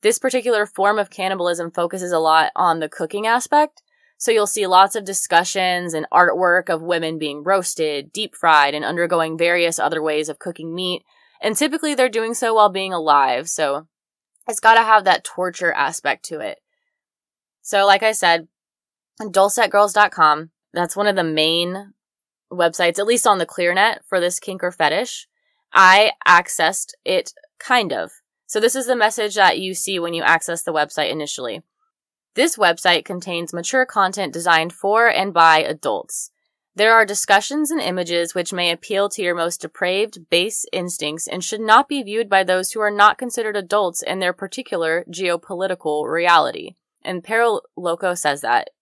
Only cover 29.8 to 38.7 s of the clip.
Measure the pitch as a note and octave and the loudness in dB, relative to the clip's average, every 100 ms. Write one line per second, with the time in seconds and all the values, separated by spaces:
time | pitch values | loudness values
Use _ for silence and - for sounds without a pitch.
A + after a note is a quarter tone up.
29.8 | - F#3+ E3+ E3+ - E3 - E3+ - D#3 | -6 -4 -4 -2 2 0 0 -6 -4 -2
30.8 | D3 - C#3 D3+ D3 - B2 A2 _ _ | -2 -2 -4 -4 -8 -8 -10 -10 _ _
31.8 | _ _ _ _ _ - D#4+ A#3 F#3 E3+ | _ _ _ _ _ -2 -2 2 0 2
32.8 | F#3 E3+ - F3+ F#3 E3+ E3+ F3 F3 C4 | 2 0 0 -10 -8 -8 -8 -8 -4 -2
33.8 | B3+ A3 F#3+ G3 F3+ D#3+ E3+ D#3+ E3 - | 0 0 -2 -2 -6 -4 2 2 0 -4
34.8 | G3 G#3+ A#3 - G3 E3+ E3 D#3+ C3+ D#3 | 0 2 2 2 -2 4 6 6 2 -4
35.8 | C#3 G2+ - - - _ _ _ _ - | -4 -4 -6 -12 -12 _ _ _ _ 0
36.8 | A3 A3+ G#3+ G3+ - G3+ - D4 D4 D#4+ | 4 4 4 -2 2 2 2 -4 -2 -2
37.8 | - F3+ F3 F3 E3+ F#3 F3 F3+ F3 | -2 -4 -2 -2 -2 -4 -6 -2 -2